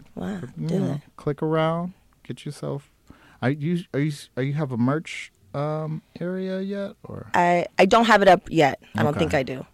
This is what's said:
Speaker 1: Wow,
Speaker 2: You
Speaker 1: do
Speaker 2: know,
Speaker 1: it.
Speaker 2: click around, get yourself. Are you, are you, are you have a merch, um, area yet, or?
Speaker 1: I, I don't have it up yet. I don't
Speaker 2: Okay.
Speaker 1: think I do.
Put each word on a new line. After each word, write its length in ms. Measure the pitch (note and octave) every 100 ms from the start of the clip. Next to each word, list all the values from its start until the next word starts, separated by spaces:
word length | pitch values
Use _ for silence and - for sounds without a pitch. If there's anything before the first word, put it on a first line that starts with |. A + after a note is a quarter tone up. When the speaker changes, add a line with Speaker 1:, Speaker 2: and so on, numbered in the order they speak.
| -
Speaker 1:
Wow, 260 | - F2+ G#2 B2+ D#3+
Speaker 2:
You 100 | D#3
Speaker 1:
do 100 | F3+
Speaker 2:
know, 140 | G3
Speaker 1:
it. 60 | D3 - -
Speaker 2:
click 260 | - D3
around, 520 | D#3 D#3+ D#3+ E3 F3+ - _ _
get 220 | - - -
yourself. 440 | C#3+ D3 C#3 - _ _ - - -
Are 80 | A#2+
you, 320 | D3+ D3 F3 F#3
are 80 | C3
you, 120 | D3+ D3 - -
are 60 |
you 100 | C3+
have 180 | C#3+ C#3+
a 60 | B2
merch, 560 | B2 D3+ - - - _ _
um, 500 | C#3+ D3 D#3 D#3 D#3 - -
area 400 | F3 F#3 F#3+ F#3
yet, 320 | G3 G3+ G3 -
or? 280 | - G2 -
Speaker 1:
I, 320 | - F3 F3 - -
I 60 | F#3+
don't 180 | A3+
have 180 | A#3 G#3+
it 60 | G3
up 140 | F3 -
yet. 320 | D#3+ C#3+ - -
I 80 | -
don't 80 | D3+
Speaker 2:
Okay. 80 | D3
Speaker 1:
think 160 | D#3+
I 80 | D#3
do. 240 | B2+ C3 -